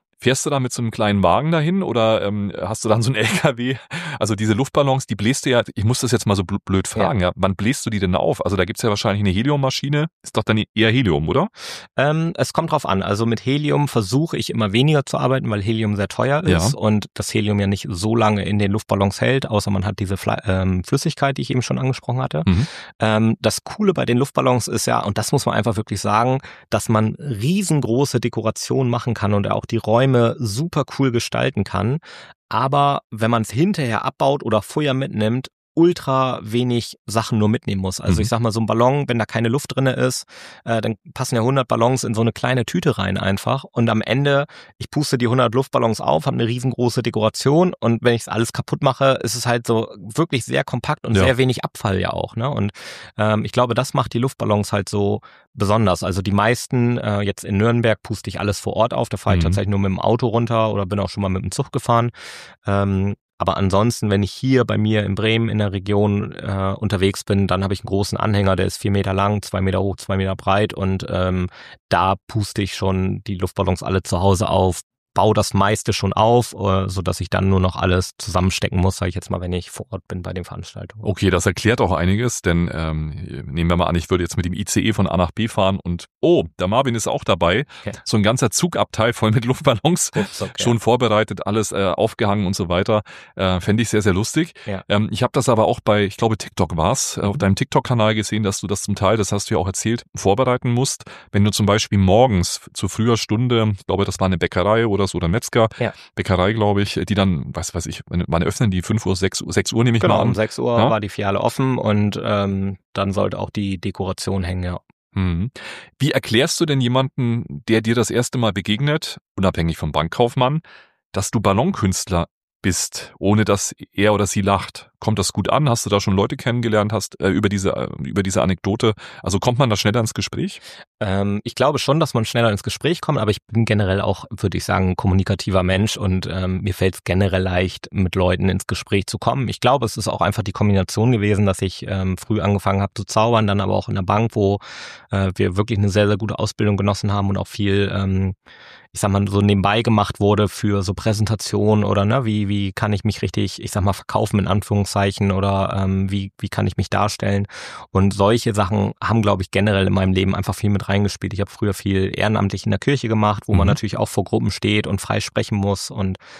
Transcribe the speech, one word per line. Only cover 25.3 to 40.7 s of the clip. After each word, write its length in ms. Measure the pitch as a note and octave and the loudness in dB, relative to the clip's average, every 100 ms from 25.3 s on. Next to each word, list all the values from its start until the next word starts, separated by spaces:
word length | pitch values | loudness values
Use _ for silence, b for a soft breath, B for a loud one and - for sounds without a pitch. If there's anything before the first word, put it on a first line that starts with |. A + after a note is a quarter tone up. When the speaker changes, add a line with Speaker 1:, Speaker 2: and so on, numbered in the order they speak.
Speaker 2:
muss 160 | C#3+ - | 0 0
man 80 | A2+ | 0
einfach 220 | A2 G#2+ | 0 -2
wirklich 220 | - G2+ | -4 -4
sagen, 420 | G#2+ G#2+ B2 C3 B B B | 0 2 2 0 B B B
dass 200 | A2 - | -4 2
man 260 | A2 G#2+ - | 2 2 -2
riesengroße 1040 | C#3+ G#2 B2+ G3 F#3 D3+ A2 A#2+ C#3 B2 | -8 -4 0 0 2 0 2 2 2 0
Dekorationen 720 | A#2+ A2+ G#2+ - - C3 B2+ | -2 -2 -4 -4 -2 0 0
machen 240 | A#2 - G#2+ | 0 -2 -2
kann 180 | G2+ | 0
und 160 | G#2 G2+ | 0 0
auch 160 | G2 - | -2 -2
die 120 | A2+ | -4
Räume 320 | G#2+ A2+ C3+ B2 A#2 - | 2 2 4 4 4 2
super 440 | A#2 G#2 E3+ D3+ C3 - | -4 -4 -4 -2 -4 0
cool 140 | C3+ | 0
gestalten 520 | A#2 - A2+ B2+ G#2+ | 0 -2 -2 -2 0
kann. 340 | G2 F#2+ G#2 D3+ B B B B - | -2 -2 -2 -2 B B B B -6
Aber 520 | A2 C3+ C#3+ C#3+ C#3 _ | -2 0 2 2 0 _
wenn 200 | A2 A2+ | -4 0
man's 200 | A#2+ G#2+ | 0 0
hinterher 520 | A2 F3+ F#3+ B2+ A2 C3+ | 0 0 0 -2 -2 -4
abbaut 380 | - C3+ C#3+ | 0 0 0
oder 180 | A2+ G#2+ | 0 0
Feuer 320 | - D3+ D3 | 0 -2 0
mitnimmt, 540 | C3 C3+ G#2+ G#2+ B2 - _ _ | -2 -4 -2 0 -2 -6 _ _
ultra 680 | - E3+ E3+ - C3 C3 - | 2 4 4 -2 0 0 -4
wenig 540 | A2 A#2 B2 A#2+ - - - | -4 -2 2 0 -2 -12 -4
Sachen 340 | G#2+ A2 A2 | -2 0 2
nur 80 | G#2 | 2
mitnehmen 340 | A2+ - G2 | 2 -2 -4
muss. 200 | F#2+ - | -4 -4
Also 140 | - E2+ | 0 0
Speaker 1:
Mhm. 80 | |
Speaker 2:
ich 40 | F#2+ | 2
sag 140 | A#2 | 0
mal, 100 | A#2 | 0
so 80 | G#2+ | 0
ein 60 | A2 | 0
Ballon, 420 | A2+ B2 C#3+ C#3 | 4 4 2 0
wenn 100 | A#2 | -2
da 80 | G#2+ | -2
keine 220 | A#2+ A2+ | -2 0
Luft 260 | C3+ - | -2 -4
drinne 200 | - C3 | 0 0
ist, 320 | B2+ B2+ - - B B B | 2 0 -2 -10 B B B
äh, 160 | - | -4